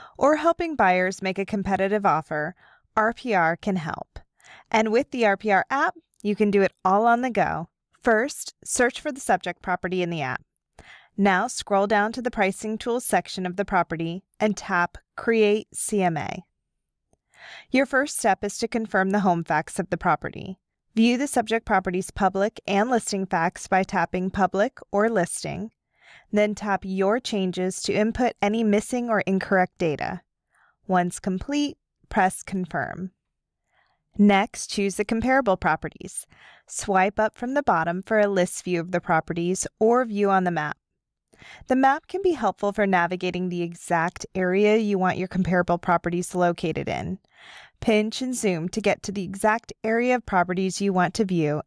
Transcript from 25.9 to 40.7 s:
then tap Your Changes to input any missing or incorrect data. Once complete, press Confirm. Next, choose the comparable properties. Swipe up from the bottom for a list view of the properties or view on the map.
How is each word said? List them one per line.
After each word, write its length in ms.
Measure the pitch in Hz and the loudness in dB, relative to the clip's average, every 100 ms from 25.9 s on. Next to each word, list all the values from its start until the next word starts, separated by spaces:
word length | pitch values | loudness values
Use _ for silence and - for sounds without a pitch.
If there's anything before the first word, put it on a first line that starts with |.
| _ _ - - | _ _ -20 -4
then 240 | 208 208 208 | 0 2 0
tap 280 | 208 190 190 | -2 -4 -2
Your 340 | 190 190 240 | 0 2 0
Changes 640 | - 208 185 180 185 - | -2 -2 -2 -2 -4 -4
to 120 | - - | -4 0
input 400 | 214 - 247 - | 0 0 -2 0
any 200 | 202 220 | -2 2
missing 460 | 220 202 - 247 240 | 2 2 0 -4 0
or 120 | 214 | -2
incorrect 580 | - 190 - 190 180 - | 0 -2 2 2 2 0
data. 420 | 170 139 - 180 _ _ _ _ _ _ - | -2 -2 -4 -8 _ _ _ _ _ _ -2
Once 320 | 185 180 - | 0 0 -4
complete, 600 | - 190 - 294 294 - _ _ - | -4 -4 -2 -2 -2 -4 _ _ -6
press 320 | - 185 - | 0 2 0
Confirm. 680 | - 190 180 160 127 - 185 _ _ _ _ _ _ _ _ _ _ - | -8 -6 -6 -6 -6 -8 -12 _ _ _ _ _ _ _ _ _ _ 4
Next, 520 | 208 196 214 - - | 6 6 2 -4 -8
choose 260 | - 196 185 | -2 -2 -2
the 80 | 202 | -2
comparable 500 | 226 240 262 240 190 | 0 2 2 4 2
properties. 720 | 175 156 156 - - - - _ - - - | 2 0 -4 -12 -14 -14 -14 _ -20 -20 -16
Swipe 520 | - - 190 190 202 | -10 0 2 2 2
up 180 | 214 - | -2 -2
from 180 | 240 269 | -4 -2
the 80 | |
bottom 400 | 277 175 165 180 | 0 0 0 -4
for 180 | - 220 | -2 2
a 80 | 208 | 2
list 340 | 196 180 - | 2 0 -2
view 160 | - 175 | -4 -4
of 140 | 170 | -2
the 80 | 175 | -4
properties 640 | - 160 - 170 170 190 - - | 0 0 0 -4 -2 -2 -4 0
or 240 | 220 240 240 | 2 4 0
view 260 | 202 202 | 0 2
on 140 | 190 185 | 2 2
the 60 | |
map. 260 | 165 151 | -2 -4